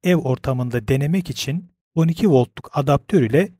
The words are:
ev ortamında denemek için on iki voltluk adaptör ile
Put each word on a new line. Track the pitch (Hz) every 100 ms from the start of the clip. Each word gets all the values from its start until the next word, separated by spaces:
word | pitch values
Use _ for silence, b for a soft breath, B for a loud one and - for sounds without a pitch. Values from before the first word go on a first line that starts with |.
ev | 180 180
ortamında | 131 127 - 127 123 120 107
denemek | 135 143 190 180
için | 135 - 160 - _ _
on | 165 160
iki | 165 214
voltluk | 135 120 - -
adaptör | - 139 143 - 196
ile | 117 135 196 _